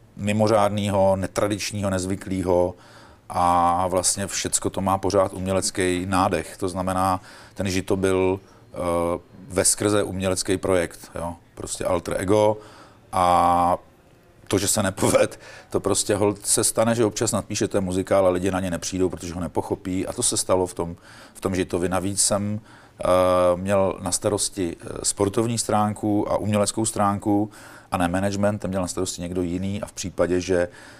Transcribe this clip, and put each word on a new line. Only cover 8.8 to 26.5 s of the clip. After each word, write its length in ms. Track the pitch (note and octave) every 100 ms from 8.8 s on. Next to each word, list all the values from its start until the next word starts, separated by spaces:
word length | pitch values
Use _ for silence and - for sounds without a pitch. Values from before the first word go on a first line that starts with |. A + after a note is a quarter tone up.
| F2 E2+ E2+ E2+ - - -
veskrze 540 | F2 G2 - G#2 G#2
umělecký 540 | F#2+ F#2+ F#2+ F#2 - F#2+
projekt, 540 | F#2 F#2 E2 - -
jo? 200 | - E2+ E2 -
Prostě 300 | - - -
alter 320 | - F2 - E2+
ego 380 | F#2 G#2+ G#2+ G#2+ - - - - -
a 680 | F#2+ F2+ E2+ F2 F2 F2 F2+ - _ - - _ - -
to, 100 | G2+
že 100 | F#2+
se 140 | -
nepoved, 580 | F#2+ F#2+ A#2+ - - - - - -
to 100 | F#2
prostě 340 | F#2+ G2 -
holt 320 | G#2 G#2 G2+ -
se 180 | -
stane, 300 | A2 - A2+
že 100 | A#2
občas 280 | G#2+ - A2+
napíšete 480 | G2+ - G#2 G2+ G#2
muzikál 460 | F#2 F#2 F#2 G2 F#2
a 40 |
lidi 200 | F2+ F#2+
na 100 | F#2
ně 100 | F#2
nepřijdou, 380 | E2 - F#2 F#2
protože 260 | E2+ F2
ho 60 | E2+
nepochopí 680 | E2 - - G2 F#2+ F#2 -
a 60 |
to 100 | -
se 140 | A#2 A2+
stalo 300 | - F#2 F2+
v 80 |
tom, 220 | - E2+ E2+ - - -
v 60 | -
tom 140 | G2
Žitovi. 340 | F#2 F#2 F#2 F2+
Navíc 320 | F#2 F#2+ G2
jsem, 380 | - G2+ G#2 G#2+ - - - -
eh, 40 | - F2+ F#2 F2+ F2+ F2+
měl 420 | F#2+ G2+ F#2+ -
na 100 | F#2
starosti, 640 | - G#2+ G2 - - F2 -
eh, 60 | - -
sportovní 560 | - - G2+ A2 A2+ A#2
stránku 720 | - G#2+ G#2+ G#2 G#2+ G#2 -
a 40 | -
uměleckou 480 | G2+